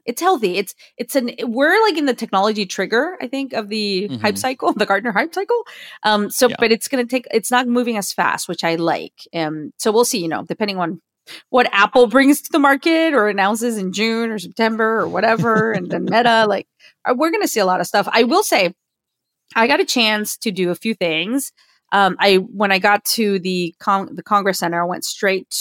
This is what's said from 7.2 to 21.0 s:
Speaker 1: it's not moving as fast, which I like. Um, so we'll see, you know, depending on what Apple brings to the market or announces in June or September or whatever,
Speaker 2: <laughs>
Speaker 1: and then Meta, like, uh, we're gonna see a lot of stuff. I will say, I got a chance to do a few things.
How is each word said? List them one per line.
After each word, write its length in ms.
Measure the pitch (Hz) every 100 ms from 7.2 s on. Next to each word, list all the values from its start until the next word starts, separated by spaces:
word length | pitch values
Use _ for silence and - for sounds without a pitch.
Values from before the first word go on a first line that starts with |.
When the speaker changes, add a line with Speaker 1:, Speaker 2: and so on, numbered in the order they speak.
| -
Speaker 1:
it's 200 | 226 -
not 160 | 247 254
moving 300 | 240 240 220
as 160 | 190
fast, 340 | - 160 - -
which 160 | 175
I 120 | 170 165
like. 380 | 165 120 80 _ -
Um, 400 | 170 156 156 151 -
so 140 | 226
we'll 140 | 214 240
see, 140 | 226
you 80 | 165
know, 140 | 127
depending 340 | 170 165 208 190
on 240 | 170 165 _ _ _ - _
what 180 | 247 247
Apple 340 | 196 208 262 240
brings 320 | 240 269 294
to 60 | -
the 80 | 330
market 540 | 277 277 330 320 330
or 140 | 277 208
announces 500 | 202 196 214 240 220
in 140 | 185
June 380 | 180 220 226 233
or 100 | 214
September 600 | 170 - 220 220 220 220
or 60 | 170
whatever, 640 | 170 214 226 226 220 220
Speaker 2:
<laughs> 20 |
Speaker 1:
and 160 | 208 180
then 140 | 175 185
Meta, 400 | 214 240 226 220
like, 200 | 196 - _ - _
uh, 100 | - 247
we're 140 | 320
gonna 160 | 415 359
see 120 | 226
a 60 | 185
lot 160 | 180
of 60 | 180
stuff. 200 | 208 190
I 140 | 233
will 200 | 247 339
say, 300 | 427 247 175 - _ _ _ _ _ _ _ 233
I 120 | 233
got 140 | 302
a 40 | 392
chance 520 | 254 220 214 208 -
to 140 | 226
do 180 | 185 175
a 60 | 175
few 180 | 220
things. 580 | 220